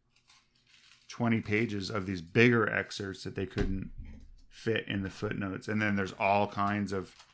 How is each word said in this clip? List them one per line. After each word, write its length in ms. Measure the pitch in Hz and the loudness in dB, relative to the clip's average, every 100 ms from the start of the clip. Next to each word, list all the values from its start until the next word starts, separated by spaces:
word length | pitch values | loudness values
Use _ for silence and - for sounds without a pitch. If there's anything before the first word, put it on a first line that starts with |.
| _ _ _ - _ _ _ - - - _ | _ _ _ -20 _ _ _ -20 -20 -20 _
twenty 320 | - 120 113 | -2 2 2
pages 480 | 104 104 117 104 92 | 2 2 2 -2 -4
of 160 | 107 95 | -4 -2
these 160 | 92 | -4
bigger 480 | 82 120 120 117 107 | 0 6 8 8 4
excerpts 540 | 104 98 - 98 92 | 0 -2 -6 -8 -8
that 120 | - 95 | -8 -6
they 100 | 95 | -6
couldn't 440 | - 95 95 - - - - - - - | 0 0 0 -6 -12 -14 -14 -18 -20 -20
fit 400 | - - 110 - | -8 -2 -2 -2
in 140 | 101 | -4
the 80 | 95 | -4
footnotes. 580 | - 104 - 101 92 - | -6 -6 -4 -4 -6 -4
And 140 | 107 | -2
then 140 | 107 101 | 0 0
there's 180 | 92 - | -2 0
all 280 | 101 101 104 | 2 4 2
kinds 460 | - 101 104 98 | 0 0 0 -2
of, 200 | 98 87 - - | -4 -6 -16 -20